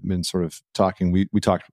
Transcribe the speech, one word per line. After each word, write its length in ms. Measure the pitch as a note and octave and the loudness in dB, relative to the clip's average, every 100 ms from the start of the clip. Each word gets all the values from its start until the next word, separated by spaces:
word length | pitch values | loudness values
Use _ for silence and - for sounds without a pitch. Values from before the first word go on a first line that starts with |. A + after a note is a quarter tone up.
been 220 | - F#2 | -4 -4
sort 200 | E2+ F#2 | -2 -2
of 160 | E2 - _ | -4 -8 _
talking, 380 | - F#2+ - F2+ | 0 0 2 0
we, 160 | F#2 G2 | 2 2
we 80 | G#2 | 0
talked 300 | G#2 F2+ - | 2 0 -2